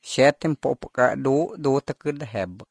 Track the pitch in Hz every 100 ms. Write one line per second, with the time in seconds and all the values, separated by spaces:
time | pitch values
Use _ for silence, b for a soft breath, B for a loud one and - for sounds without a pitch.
0 | - - 135 147 160 147 139 131 - -
1 | 123 135 135 139 165 - 143 135 - 143
2 | 147 147 135 107 90 92 -